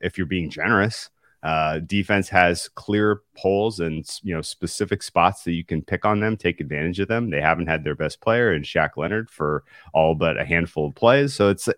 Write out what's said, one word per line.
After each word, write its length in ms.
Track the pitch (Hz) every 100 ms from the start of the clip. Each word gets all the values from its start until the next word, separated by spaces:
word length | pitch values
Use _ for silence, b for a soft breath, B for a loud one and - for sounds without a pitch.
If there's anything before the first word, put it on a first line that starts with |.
if 160 | 92 -
you're 80 | 85
being 240 | 92 80
generous. 580 | 76 92 107 104 - - _ _ _
Uh, 360 | 80 80 78 80
defense 480 | 82 101 92 101 95
has 400 | 95 87 87 -
clear 520 | - - 104 107 104 _ -
holes 440 | 95 98 110 101
and 240 | 82 78
s-, 160 | 73 -
you 120 | 104
know, 80 | 82
specific 600 | 73 - 85 - 101 98
spots 420 | - 87 87 -
that 80 | -
you 120 | 82
can 160 | 82 80
pick 240 | - 92
on 160 | 104 104
them, 160 | 107 110
take 240 | 87 85
advantage 400 | 73 73 80 90
of 80 | 98
them. 220 | 117 117
They 100 | 73
haven't 280 | 78 80 80
had 160 | 80
their 100 | 76
best 260 | 73 78 -
player 320 | - 117 117
in 100 | 78
Shaq 340 | 71 82 76 -
Leonard 340 | 80 107 113
for 340 | - 76 76 - b b
all 200 | 78 80
but 240 | 80 82 64
a 60 |
handful 420 | 69 85 85 - 73
of 80 |
plays. 380 | - 117 135 143
So 160 | - 101
it's, 200 | 101 -